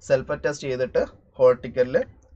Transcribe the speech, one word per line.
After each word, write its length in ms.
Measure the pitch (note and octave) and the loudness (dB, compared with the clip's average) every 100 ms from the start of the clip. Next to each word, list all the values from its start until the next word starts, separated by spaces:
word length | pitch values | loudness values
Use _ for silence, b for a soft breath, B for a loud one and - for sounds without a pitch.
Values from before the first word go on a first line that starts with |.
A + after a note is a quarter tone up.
| - | -2
സെൽഫ് 240 | C3+ C#3 D3 | -2 -2 -6
അറ്റസ്റ്റ് 320 | D#3 C#3+ C#3+ | -4 -6 -6
ചെയ്തിട്ട് 360 | B2+ B2+ - - - _ - | -4 -2 -2 -4 -6 _ 2
ഹോൾ 160 | B2+ B2 | 4 4
ടിക്കറ്റിൽ 360 | B2 B2+ B2 D#3+ C4+ - _ | -2 -2 0 -2 -4 -14 _